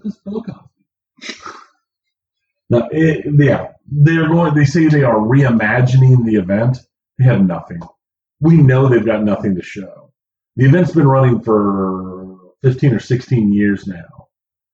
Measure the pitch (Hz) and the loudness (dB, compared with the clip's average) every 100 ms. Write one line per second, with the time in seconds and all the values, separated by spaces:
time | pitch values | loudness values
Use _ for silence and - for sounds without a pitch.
0 | 214 - 196 220 - - _ _ _ _ | -10 -14 -12 -12 -12 -16 _ _ _ _
1 | _ _ - - - - - _ _ _ | _ _ -20 -18 -20 -20 -20 _ _ _
2 | _ _ _ _ _ _ - 120 - 156 | _ _ _ _ _ _ -4 -2 -2 -2
3 | 160 147 - 147 139 - - - - 147 | 0 -2 -2 2 2 0 -6 -18 -8 0
4 | 147 160 156 170 170 147 139 175 156 147 | 2 2 0 0 0 0 0 2 2 2
5 | 123 110 110 135 131 113 110 123 127 131 | 0 0 0 2 2 0 0 0 2 4
6 | 131 123 110 107 90 101 123 127 _ _ | 4 4 2 -2 -2 -2 -2 -4 _ _
7 | _ - 127 98 92 82 - 85 85 _ | _ -2 0 2 0 -2 -12 -16 -16 _
8 | _ _ _ - 156 165 131 131 135 117 | _ _ _ -4 2 4 4 4 2 2
9 | 107 107 104 - 107 90 - 101 90 - | 0 -2 -2 -2 -4 -6 -8 -14 -18 -20
10 | _ _ _ _ _ - 131 175 175 165 | _ _ _ _ _ 0 2 4 2 2
11 | 139 135 127 110 113 107 101 98 95 95 | 2 4 2 0 0 0 0 -2 -4 -6
12 | 92 92 95 95 _ _ 131 127 143 107 | -10 -16 -18 -20 _ _ -2 0 0 0
13 | - 123 - 123 104 101 104 98 98 87 | -2 -6 -2 -2 0 0 0 -2 -8 -16
14 | 82 - _ _ _ _ _ | -18 -20 _ _ _ _ _